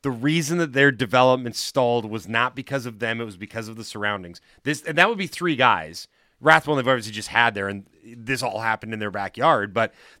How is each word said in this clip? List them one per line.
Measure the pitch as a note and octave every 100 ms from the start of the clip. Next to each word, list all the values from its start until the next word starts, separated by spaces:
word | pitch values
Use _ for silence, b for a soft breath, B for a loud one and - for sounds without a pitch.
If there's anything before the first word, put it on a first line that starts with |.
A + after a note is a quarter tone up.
"The | C#3
reason | A#2+ C#3 D#3+ D3 F3
that | D#3+
their | B2+ C#3+
development | A#2 A#2+ B2+ B2+ B2+ B2
stalled | A2 - C#3 A#2+ A#2+
was | A2 A2 F2+
not | A2+ B2+ C#3
because | B2+ C3+ B2
of | G#2
them, | A2+ A2+
it |
was | A2+ F#2
because | G#2 A2+ A2
of | A2+
the |
surroundings." | A2 G#2+ G#2 G#2 F2+ E2+ b b
This, | C#3+ D3+
and | - D#3+
that | G3
would | A3
be | F#3
three | - F3
guys. | C3+ B2+ F#2 D#2+ E2+ - _ _ _
Rathbone, | C#3+ D#3+ D3+ D3
they've | B2
obviously | B2+ G#2+
just | G#2+ -
had | A#2 A#2
there, | G2+ G2
and | G2+ F#2+ _
this | A2 A#2 A2+ B2+
all | B2 G2+
happened | A2+ A2 A2
in | A2
their | G#2
backyard, | G2 G2 - D3 C3+ G2+
but | F#2+ A2+ b b b